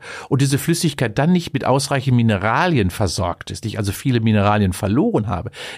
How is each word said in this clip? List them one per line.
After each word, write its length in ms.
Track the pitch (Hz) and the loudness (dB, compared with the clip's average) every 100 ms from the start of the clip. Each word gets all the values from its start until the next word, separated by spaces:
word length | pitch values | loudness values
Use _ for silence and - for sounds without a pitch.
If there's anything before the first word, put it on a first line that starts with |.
| - - - | -14 -14 -2
und 120 | 135 | 0
diese 180 | 135 135 | 2 0
Flüssigkeit 580 | - 170 160 - 120 117 | 0 0 0 0 -2 0
dann 160 | 156 | 2
nicht 200 | 180 175 | 2 0
mit 120 | 135 - | -2 0
ausreichend 500 | 139 139 139 135 120 | 0 0 -2 2 4
Mineralien 760 | 113 98 107 131 180 139 92 | 4 2 0 0 2 2 0
versorgt 580 | - 95 90 87 - - | 0 -2 -2 -4 -6 -10
ist, 160 | - 110 | -10 -8
ich 120 | 101 | -4
also 140 | 101 | -4
viele 300 | - 139 120 | -2 0 2
Mineralien 520 | 110 107 101 107 95 | 2 4 4 2 2
verloren 540 | - 98 117 233 160 104 | 0 -2 0 0 0 -2
habe, 220 | 87 - - - | -6 -8 -12 -16